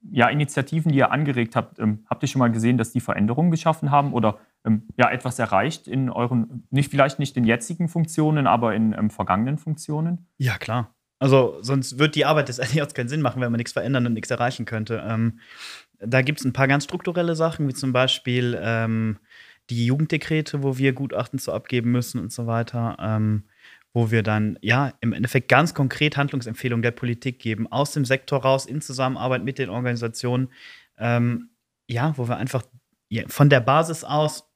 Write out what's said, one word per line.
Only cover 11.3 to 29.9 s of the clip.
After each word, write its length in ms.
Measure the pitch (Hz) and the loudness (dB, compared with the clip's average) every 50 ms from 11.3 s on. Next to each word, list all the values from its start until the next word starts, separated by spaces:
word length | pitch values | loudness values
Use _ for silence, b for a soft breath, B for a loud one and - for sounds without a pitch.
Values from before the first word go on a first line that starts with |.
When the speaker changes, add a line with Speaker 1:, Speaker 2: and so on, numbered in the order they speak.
| 131 135 127 110 73 71 95 | 6 6 6 4 0 -6 -6
Speaker 2:
sonst 360 | 117 139 135 127 - - 123 | -2 -2 -2 -2 -4 -2 0
wird 160 | 147 156 151 | 0 0 2
die 120 | 147 143 | 2 2
Arbeit 220 | 139 156 156 143 131 | 2 4 2 2 -2
des 100 | 120 123 | -4 -6
<laughs> 20 | |
L 80 | 123 117 | -4 -2
D 100 | 120 156 | 0 -2
Js 160 | 147 - - | -2 -2 -4
keinen 140 | - 123 120 | -6 -6 -4
Sinn 140 | 139 156 151 | -2 -2 -2
machen, 180 | 127 104 127 | -2 0 0
wenn 100 | 127 120 | -2 0
man 80 | 117 117 | 0 -2
nichts 140 | 120 - - | -4 -4 -4
verändern 340 | - 87 120 139 127 120 | -4 -2 0 0 0 2
und 60 | 120 117 | 0 0
nichts 180 | 110 - - | -2 -4 -6
erreichen 340 | 127 113 120 123 131 - 120 | -4 -2 -2 -2 -2 -4 -8
könnte. 380 | - - 110 107 104 113 107 - | -6 -4 -6 -4 -4 -6 -6 -4
Ähm, 340 | 101 113 110 113 117 110 B B B B B B B B B B B B _ | -4 -2 0 0 0 -2 B B B B B B B B B B B B _
da 240 | 98 110 117 131 131 | -8 0 2 2 2
gibt's 220 | 131 151 - - | 2 -2 -2 -4
ein 80 | 131 123 | -4 0
paar 160 | 131 135 131 | 2 2 4
ganz 160 | 139 143 143 | 4 2 0
strukturelle 500 | - - 180 - - 170 180 170 170 170 | -2 -8 -6 -6 -4 -2 -2 0 0 0
Sachen, 320 | 156 160 165 156 - 156 139 | 0 0 0 0 -2 -4 -4
wie 60 | 127 | -4
zum 180 | - - 131 127 | -4 -4 0 2
Beispiel, 680 | 123 127 127 - - _ 127 123 123 123 120 120 92 | 2 2 2 0 -2 _ -2 -2 0 0 0 -2 -2
ähm, 580 | 80 110 117 113 113 113 113 113 110 110 107 101 B B B B B B B B B _ | -2 -2 0 0 0 0 0 0 0 -2 -4 -6 B B B B B B B B B _
die 180 | 120 117 120 | -2 0 2
Jugenddekrete, 760 | 120 131 143 160 151 - 151 - - 160 156 151 - - 147 139 | 2 2 2 0 0 -2 -4 -2 -2 -2 -2 -2 -2 -6 -2 -2
wo 160 | 139 131 127 | -2 -2 2
wir 140 | 135 135 127 | 2 2 2
Gutachten 480 | 127 139 127 - - 127 - - 131 | 0 -4 -6 -4 -4 -4 -4 -6 -8
zu 120 | - - - | -6 -4 -6
abgeben 380 | 107 - - - 123 113 120 | -6 -4 -2 -2 0 2 2
müssen 300 | 123 123 120 - - 127 | 2 2 0 -2 -6 -6
und 100 | 85 107 | -6 -6
so 160 | - - 120 | -8 -8 -4
weiter, 500 | 113 113 113 117 117 - 120 117 117 - - | -2 -2 -2 -2 -4 -4 -4 -4 -4 -4 -6
ähm, 440 | - 107 110 110 107 107 107 107 101 b b b b b b b b b _ | -4 -2 0 0 2 2 0 0 -2 b b b b b b b b b _
wo 180 | 120 117 110 | 0 0 2
wir 120 | 113 113 107 | 2 0 2
dann, 360 | 110 107 107 107 107 98 - | 2 0 0 0 -2 -4 -4
ja, 320 | - 104 117 127 143 131 - _ | -2 0 2 2 2 0 -4 _
im 140 | - 117 104 | -4 -4 -2
Endeffekt 340 | - 104 131 - 135 127 _ | -2 -4 0 0 0 2 _
ganz 240 | 131 127 156 170 - | 4 6 6 4 2
konkret 460 | - 143 127 - - 147 147 - 143 | 0 -2 -2 0 0 0 0 2 0
Handlungsempfehlungen 640 | 139 143 - 135 120 123 113 - - 127 120 117 113 | -2 -2 -2 -6 -6 -6 -12 -6 -4 -2 -2 0 0
der 80 | 120 | 0
Politik 480 | 120 - - 120 120 113 - 135 123 _ | -2 -2 -4 -4 -4 -4 -6 -8 -8 _
geben, 280 | - 117 110 107 113 110 - | -6 -6 -4 -4 -4 -4 0
aus 200 | 120 139 139 - | -2 -2 0 0
dem 120 | 151 139 | -2 0
Sektor 380 | 123 131 131 - - 143 135 123 | 0 0 -2 -2 -2 -4 0 2
raus, 240 | 131 135 135 - | 2 2 2 0
in 160 | - 117 151 147 | -6 -10 -10 -10
Zusammenarbeit 600 | - 135 127 135 131 131 - 117 127 131 127 87 | -10 -6 -4 -2 -2 -2 -4 -2 -2 -2 -2 -2
mit 160 | 123 131 - | -6 -6 -6
den 120 | 135 98 | -6 -6
Organisationen, 800 | 92 120 123 127 | -4 -4 -4 -2